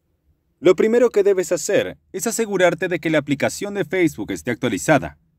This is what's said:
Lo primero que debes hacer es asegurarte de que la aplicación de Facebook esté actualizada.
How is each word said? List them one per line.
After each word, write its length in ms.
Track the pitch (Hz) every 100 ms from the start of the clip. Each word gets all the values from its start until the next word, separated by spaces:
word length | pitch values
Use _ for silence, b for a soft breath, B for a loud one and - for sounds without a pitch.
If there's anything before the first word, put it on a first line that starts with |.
| _ _ _ _ _ _
Lo 140 | 160
primero 360 | 190 220 240 247
que 120 | 208
debes 300 | 196 190 175
hacer 460 | 175 - 180 92 - _
es 140 | 196 233
asegurarte 600 | 214 220 196 180 170 185
de 120 | 175
que 100 | 170
la 80 | 156
aplicación 560 | 143 139 117 - 202
de 100 | 202
Facebook 480 | 170 190 165 143 98
esté 180 | 92 -
actualizada. 680 | 117 123 95 - 151 82 - _